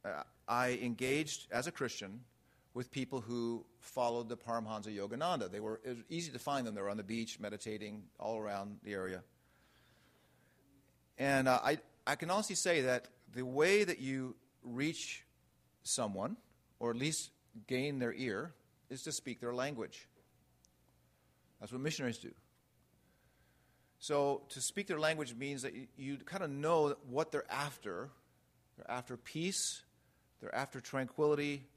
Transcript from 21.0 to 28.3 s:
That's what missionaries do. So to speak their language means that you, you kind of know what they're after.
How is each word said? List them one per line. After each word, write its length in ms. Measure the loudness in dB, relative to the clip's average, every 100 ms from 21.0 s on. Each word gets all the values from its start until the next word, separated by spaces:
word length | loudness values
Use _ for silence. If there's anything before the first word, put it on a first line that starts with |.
| _ _ _ _ _ _
That's 120 | -10
what 100 | -4
missionaries 360 | -2 0 -2 -2
do. 140 | -10 -14 _ _ _ _ _ _ _ _ _ _ _ _ _ _ _ _
So 420 | 0 4 4 2 -4
to 120 | -6
speak 260 | -4 -2 -2
their 120 | 2
language 360 | 2 2 -2
means 260 | -4 -4 -4
that 140 | -4
you, 120 | -6 -12
you 220 | -8 -6 -6
kind 260 | -6 -4
of 60 | -2
know 460 | 0 4 6 6 2 -2
what 240 | 0 2
they're 200 | -2 -2
after. 580 | -2 -2 -4 -6 -6 -8 -12 _